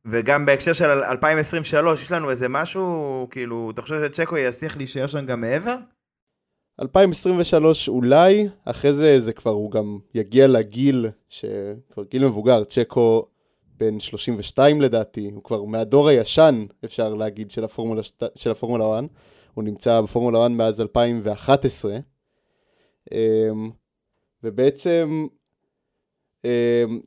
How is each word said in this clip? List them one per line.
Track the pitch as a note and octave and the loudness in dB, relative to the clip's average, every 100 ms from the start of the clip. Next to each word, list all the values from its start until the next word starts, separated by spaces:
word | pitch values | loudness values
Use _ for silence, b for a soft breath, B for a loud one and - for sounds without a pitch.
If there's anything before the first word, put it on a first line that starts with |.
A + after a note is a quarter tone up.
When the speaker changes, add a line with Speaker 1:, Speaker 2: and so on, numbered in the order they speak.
| A2+ | -6
Speaker 1:
וגם | A#2 A2+ C#3+ C#3+ | -2 2 2 4
בהקשר | C#3 E3+ | 2 2
של | E3 D#3 | 0 2
אלפיים | C#3 B2+ B2+ D#3 D#3 | 2 0 -2 0 0
עשרים | D3 E3+ | -2 -4
ושלוש, | D3+ D3+ E3 D3 | -2 0 2 0
יש | C#3 | -2
לנו | E3+ D3 | -6 -4
איזה | B2 B2+ | -4 -4
משהו, | C#3 E3+ F#3+ F#3 E3 C#3+ C3 B2+ | -4 -6 -6 -6 -4 -6 -6 -8
כאילו, | C3 A#2+ A#2 A2+ | -10 -8 -8 -8
אתה | A2 | -10
חושב | - D#3 D3 | -8 -6 -4
שצ'קו | D3 E3 D#3+ | -4 -4 -2
יצליח | B2+ A#2+ D#3 D3 | -4 -4 -10 -10
להישאר | C3 C#3 C3+ | -10 -6 -6
שם | D3 C3+ | -6 -6
גם | A#2+ | -6
מעבר? | A#2 C#3+ G#3+ B3+ A3 _ _ _ _ _ _ _ _ - | -2 -4 -4 -8 -10 _ _ _ _ _ _ _ _ -12
Speaker 2:
אלפיים | C3 F#3+ G3 | -2 4 4
עשרים | E3 F#3 F3+ | 2 0 0
ושלוש | E3 E3+ D#3+ D#3 - | 2 4 4 2 0
אולי, | B2 B2 C#3+ F#3 G#3 G#3 - - | 0 4 6 6 6 2 -6 -10
אחרי | - C#3+ | -2 2
זה, | C#3+ D#3 C3+ | 4 6 6
זה | A2+ | 4
כבר, | A2+ A#2 | -4 -2
הוא | G#2 G#2 | -2 -2
גם | G#2+ G#2 G2+ - A2+ | -4 -4 -8 -8 -6
יגיע | G2 A#2+ C3+ | 0 6 6
לגיל, | A#2+ G#2+ A2+ C#3 C3 A2+ - _ | 6 0 -2 0 0 -2 -8 _
שכבר | - A2 G2+ G2 G#2+ _ - | -14 -10 -8 -8 -12 _ -14
גיל | F#2+ C3 C3+ | -6 0 0
מבוגר, | G#2 A2 A#2 | 0 2 2
צ'קו | G#2 - A2+ B2+ A#2 A2+ - _ _ _ _ - | 2 -2 -2 2 2 2 -2 _ _ _ _ -6
בן | A2 G#2+ | -4 -4
שלושים | - G#2+ - A2 | -8 -10 -6 -6
ושתיים | - - C#3 D3+ | -6 2 4 4
לדעתי, | C3+ A2+ G#2 - G#2 | 2 0 -4 -8 -12
הוא | G#2 | -12
כבר | - A2 | -8 -8
מהדור | G#2 A2 A2+ C3+ D3 | -6 -6 0 2 4
הישן, | C3 A2 - D#3+ A#2+ G#2 _ A2 | 4 2 4 4 4 -4 _ -12
אפשר | - A2 | -4 -4
להגיד, | G#2+ G#2+ G2+ G#2 | -4 -6 -8 -12
של | - | -8
הפורמולה | A2 - A2+ A2 | -8 -6 -6 -6
שת-, | G#2 - A#2 - | -8 -8 -10 -6
של | A#2+ | -6
הפורמולה | A2 A#2 A#2+ A2 A2 | -4 -4 -2 0 -2
אחת, | C#3+ _ b b b | -6 _ b b b
הוא | - | -10
נמצא | G#2+ G#2 A#2+ A2+ | -8 -4 0 2
בפורמולה | G#2+ A#2+ A#2+ A2+ | 2 0 2 2
אחת | A#2+ | 2
מאז | A#2 A2+ G#2+ | 2 0 -2
אלפיים | A2 A#2+ A#2+ A#2 | -2 0 0 0
ואחת | G#2 G#2 - C#3 C3+ | -4 -4 0 2 0
עשרה, | - G#2 A2 - _ _ _ _ _ _ _ _ _ - | -4 -8 -8 -12 _ _ _ _ _ _ _ _ _ -10
אמ, | A2+ A2+ A2 A2 G#2+ A2 - _ _ _ _ _ _ | -2 0 0 0 -4 -10 -14 _ _ _ _ _ _
ובעצם, | A2+ G#2 C3+ C#3 F3+ E3+ D#3+ D#3 D#3 _ _ _ _ _ _ _ _ _ _ _ A#2+ | -8 0 0 2 0 0 0 -4 -8 _ _ _ _ _ _ _ _ _ _ _ -4
אמ, | A#2+ A#2+ A#2+ A#2 A2+ | 0 2 2 0 -4